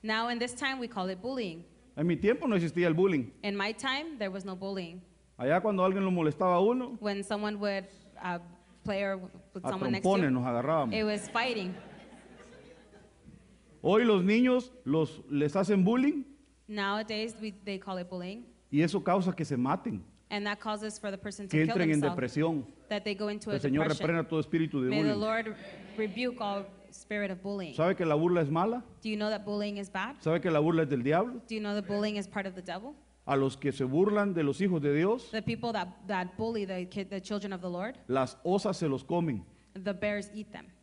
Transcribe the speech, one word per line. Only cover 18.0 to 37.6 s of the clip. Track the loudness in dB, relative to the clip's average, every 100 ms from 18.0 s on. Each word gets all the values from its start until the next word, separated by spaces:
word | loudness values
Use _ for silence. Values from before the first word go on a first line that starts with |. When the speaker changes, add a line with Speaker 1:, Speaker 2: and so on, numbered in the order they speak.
| -6
Speaker 1:
bullying. | -8 -8 -10 -14 -20 _
Speaker 2:
Y | 2
eso | 4 2
causa | 2 2 2 -2
que |
se | -2 0
maten, | 0 0 -2 -6 -10 _ _
Speaker 1:
And | -4 -4
that | -4
causes | -4 -6 -6 -8
for | -8
the | -8
person | -10 -10 -2
to |
Speaker 2:
que | 2 2
Speaker 1:
kill |
Speaker 2:
entren | 2 2
en | 2
Speaker 1:
themselves, | 2 0
Speaker 2:
depresión. | -2 0 0 0 -6 -16 -6
Speaker 1:
that | -6
they | -4
go | -4 -4
into | -6 -4
a | -2
Speaker 2:
El |
Señor | 0 2 2
Speaker 1:
depression. | 0 0
Speaker 2:
reprenda | 0 0
todo | -2
espíritu | 0 0 0 0
de | 2
Speaker 1:
May | 2
the | 2
Speaker 2:
bullying. | 2
Speaker 1:
Lord | 0 -2 -4 -10 -14 -16 -14 -6
rebuke | -4 -2 -4 -2
all | -4 -4 -6 -14 -20
spirit | -20 -6 -4 -4
of | -4
bullying. | -6 -6 -6 0
Speaker 2:
¿Sabe | 2 2
que | 2
la | 4
burla | 4 4
es | 2
mala? | 2 2 0 -8 -10
Speaker 1:
Do | -6
you | -2
know | -2
that | -4
bullying | -4 -4 -2 -4
is | -6
bad? | -6 -6 -4
Speaker 2:
¿Sabe | 0 2
que | 4
la | 4
burla | 4 4
es | 2
del | 2
diablo? | 2 2 2 -4 -8
Speaker 1:
Do | -6
you |
know | -2 -4
that | -2
bullying | -2 0 -2
is | -6
part | -6 -6
of | -8
the |
devil? | -10 -10 -10 -16 _ _ 0
Speaker 2:
A | 2
los | 2 0
que | -4
se | 0
burlan | 0 4 4 4 2
de | 2
los | 0 2
hijos | 2 2
de | 2 4
Dios, | 4 0 -4
Speaker 1:
The | -6
people | -4 -4 -2
that, | -4 -6 -10 -4
that | -2 -2 -4
bully | -4 -2 -4
the | -4 -6
kid, | -6 -6
the | -8
children | -6 -6 -4
of |
the | -6